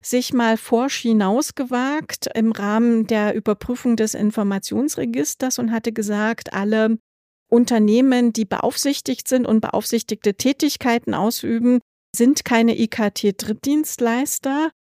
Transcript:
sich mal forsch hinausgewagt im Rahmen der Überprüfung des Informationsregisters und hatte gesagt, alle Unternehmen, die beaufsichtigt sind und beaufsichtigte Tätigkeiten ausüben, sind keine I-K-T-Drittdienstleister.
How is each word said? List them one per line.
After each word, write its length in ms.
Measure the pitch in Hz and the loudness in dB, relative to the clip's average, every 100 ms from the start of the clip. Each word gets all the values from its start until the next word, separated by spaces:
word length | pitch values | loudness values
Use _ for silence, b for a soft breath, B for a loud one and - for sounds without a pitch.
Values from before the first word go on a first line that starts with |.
sich 300 | - 247 247 | -2 -2 0
mal 240 | 247 233 226 | 0 2 0
forsch 420 | - 233 269 - | 0 0 0 -2
hinausgewagt 1300 | 233 220 190 226 302 - 247 247 262 302 - - - - | 0 2 2 0 -2 -6 -4 -2 -2 -4 -6 -10 -6 -2
im 160 | 226 | 0
Rahmen 560 | 220 202 214 240 226 220 | 0 0 2 2 2 2
der 260 | 220 208 | 0 0
Überprüfung 640 | 220 214 208 - 247 254 226 | -2 -2 -4 -4 -4 0 0
des 180 | 220 | 0
Informationsregisters 1400 | - 214 220 202 196 - 208 285 - 247 240 294 - 262 254 | 0 -2 0 -2 -2 -4 -2 -2 -4 -4 -4 -4 -4 -4 -2
und 140 | 233 | -2
hatte 200 | 226 233 | -2 -4
gesagt, 640 | 226 208 208 214 226 - | -4 -4 -2 -2 -4 -8
alle 460 | 190 202 220 220 226 _ _ _ _ _ | -4 0 2 2 0 _ _ _ _ _
Unternehmen, 840 | 240 240 233 208 226 269 247 240 | 2 4 4 4 6 4 4 2
die 140 | 226 208 | 0 -4
beaufsichtigt 840 | - 240 - 277 277 - 254 - | -2 -4 -2 -2 -2 -4 -6 0
sind 200 | 254 240 | 0 2
und 140 | 220 | 2
beaufsichtigte 760 | 214 - - 233 - 214 208 196 | 2 -4 -2 -4 -2 -2 -2 0
Tätigkeiten 800 | 254 277 294 - 247 233 226 185 | -2 2 0 0 0 0 0 0
ausüben, 640 | 202 - - 226 240 247 _ _ _ - | 0 -2 -2 0 2 2 _ _ _ 2
sind 300 | 240 294 - | 4 4 2
keine 320 | 233 233 - | 4 4 2
I-K-T-Drittdienstleister. 1900 | 226 - 208 - 208 196 - 214 277 302 311 - 233 240 285 - 277 277 311 _ | -2 0 -2 0 -2 -2 -6 -4 -2 -2 -4 -2 -2 0 -2 -4 -4 -2 -2 _